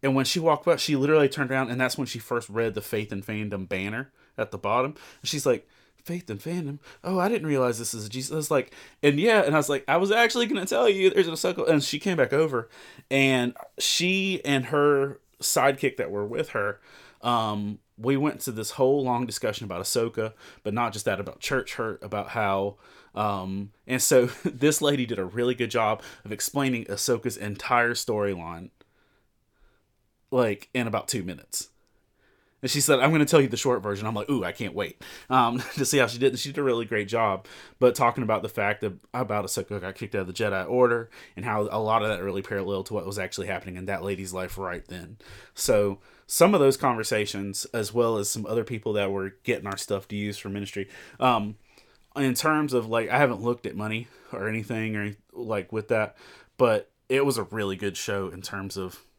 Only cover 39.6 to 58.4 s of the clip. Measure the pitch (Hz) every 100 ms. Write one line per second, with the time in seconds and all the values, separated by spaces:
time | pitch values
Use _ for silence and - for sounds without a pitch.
39.6 | - 104 90 98 107 104 92 90 107 95
40.6 | 85 123 123 117 113 - - - 117 107
41.6 | 104 107 107 113 107 98 98 98 98 101
42.6 | 95 98 95 104 87 98 92 - 95 92
43.6 | 95 90 92 98 95 95 95 92 92 -
44.6 | 95 87 - 90 82 107 - - - -
45.6 | - 110 104 98 _ _ _ - 170 196
46.6 | 139 135 139 117 110 110 101 104 98 95
47.6 | - 117 101 113 117 113 101 110 107 113
48.6 | 110 113 113 104 98 98 98 - - 113
49.6 | 101 98 - 98 - 104 104 101 101 101
50.6 | 101 101 95 - - - 127 117 104 110
51.6 | _ _ _ _ _ - 135 123 156 156
52.6 | 151 127 110 113 113 123 143 107 117 120
53.6 | 101 - 107 110 117 - - - 101 110
54.6 | 104 117 110 107 104 101 _ - 117 107
55.6 | 90 110 104 113 107 - - - _ -
56.6 | 123 107 - _ _ 131 139 117 95 110
57.6 | 101 95 101 87 - 101 95 90